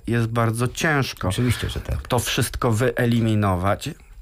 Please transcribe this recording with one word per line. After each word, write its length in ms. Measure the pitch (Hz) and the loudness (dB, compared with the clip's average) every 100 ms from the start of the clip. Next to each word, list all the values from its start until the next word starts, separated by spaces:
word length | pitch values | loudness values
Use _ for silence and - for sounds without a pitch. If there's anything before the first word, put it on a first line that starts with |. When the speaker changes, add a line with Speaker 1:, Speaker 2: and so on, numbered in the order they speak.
| - | -2
Speaker 1:
jest 200 | 117 113 | 0 0
bardzo 420 | 117 113 113 123 | 2 0 0 -2
ciężko 600 | - 170 143 123 - 92 | -2 0 0 0 -4 -4
Speaker 2:
Oczywiście, 400 | 104 123 - - | 0 0 0 -2
że 120 | - | -6
tak. 280 | - - - | -4 -6 -2
Speaker 1:
to 100 | 127 | -2
wszystko 540 | - - 123 - 127 | 0 0 -2 0 0
wyeliminować. 1160 | 107 127 - 120 117 113 107 104 90 95 101 143 - - - | 2 2 2 2 2 2 2 2 2 2 0 -4 -12 -16 -20